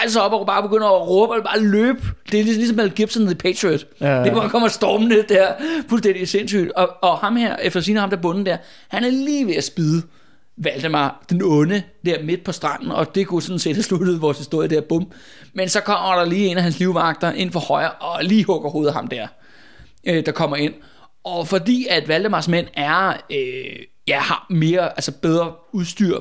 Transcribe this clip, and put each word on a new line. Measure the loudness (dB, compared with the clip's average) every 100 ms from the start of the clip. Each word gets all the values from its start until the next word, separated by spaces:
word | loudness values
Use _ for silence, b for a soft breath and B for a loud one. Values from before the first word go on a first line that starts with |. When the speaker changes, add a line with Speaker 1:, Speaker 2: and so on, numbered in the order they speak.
Speaker 1:
rejser | 0 2
op | 2
og | 0 0
bare | -2
begynder | 2 2 4
at | 4 4
råbe | 2 4
og | 2
bare | 0 2
løbe. | 4 4 2 0 -4 -8 -2
Det | 0
er |
ligesom, | 2 2
ligesom | 0 2
Mel | 0
Gibson, | 0 -2 2 0
The | 0
Patriot. | -2 0 0 0 -4 -4
Speaker 2:
Ja, | 0 2
ja. |
Speaker 1:
Det | 2
bare | 2 2
kommer | 2 2
stormende | 2 0 2 4 4 6
der, | 4 4 2 -4 -4 -2
fuldstændig | 0 2 0 0
sindssygt. | -2 0 0 0
Og, | 0 -2 2
og | 0 2
ham | 0 0
her, | 0 -2
efter | -2 -2
sigende | 0 0
ham | 0
der | -2
bonden | -2 -2 -2
der, | -4 B B B
han | -4
er | 0
lige | 0 0 -2 0
ved | -2
at |
spide | -4 -2 0 0 -2 b b b b -6
Valdemar | -6 -4 -2 0 -2 -4 -4
den | -2
Onde | 2 2 2 0 -4 -8 -4
der | -4
midt | -2 -6
på | -6
stranden, | -6 -4 -4 -6
og | -2 -2 -2
det | 0
kunne | -2
sådan | -2 -4
set | -2 -2
have |
sluttet | 0 0 0 0
vores | 0 -2
historie | -4 -2 0
der, | 0
bum. | 0 -2 -2 B B B B
Men | -6 -2
så | -2
kommer | 0 -2 2 2
der | 2
lige | 2 0
en | 2
af |
hans | 0 2
livvagter | 0 2 0 0 -2
ind | -2 -4
for | -4
højre, | 0 0 0
og | -4 -8 -4
lige | 2 2
hugger | 4 0 -2
hovedet | 0 0
af | -2
ham | -6
der, | -8 -10 -14 b b b b b b -2
øh, | 0 0
der |
kommer | -2 -2 0
ind. | -2 -4 B B B -16
Og | -10 -6 -2
fordi | -2 2 0 2
at | -2 2
Valdemars | 0 0 -2 0
mænd | -2 -2
er... | -4 0 0 0 -2 -6
Øh, | -6 -6 -8 -12 -14 -18 -12 -4
ja, | -2
har | 0 -4 -2
mere, | 0 2 2 0
altså | -2 -8
bedre | -4 0 0 0 -6 -8
udstyr, | -6 -6 -2 0 0